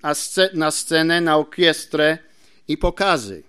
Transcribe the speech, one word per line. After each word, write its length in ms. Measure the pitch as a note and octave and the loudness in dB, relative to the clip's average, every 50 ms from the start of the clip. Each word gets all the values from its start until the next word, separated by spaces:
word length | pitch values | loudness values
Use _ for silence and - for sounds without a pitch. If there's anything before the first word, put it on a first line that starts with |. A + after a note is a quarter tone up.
a 120 | - D3+ D3 | -4 -4 -4
sce-, 360 | - - - - F#3+ F#3 F#3+ F#3+ | -4 -6 -6 0 0 0 0 0
na 160 | D#3+ D#3 D#3 | -2 -2 0
scenę, 500 | D3+ - - - E3 D#3+ D#3+ E3 E3+ F3 | -2 -2 -4 0 0 0 2 2 2 2
na 180 | E3+ E3 D#3 D3+ | 2 2 2 2
orkiestrę 800 | D3 - - - F3 E3 D#3 - - - - D#3 D3+ D3+ D#3+ D#3+ _ _ _ _ _ _ _ _ _ - | 2 0 -2 2 2 2 2 0 -6 -6 -2 2 2 2 2 -2 _ _ _ _ _ _ _ _ _ -8
i 100 | - - | -6 -2
pokazy. 640 | - F3+ E3+ - G3 G3 F3 D3 A2 G2+ G2 D#2 - | -2 -2 -2 0 0 0 0 0 -2 -8 -14 -14 -16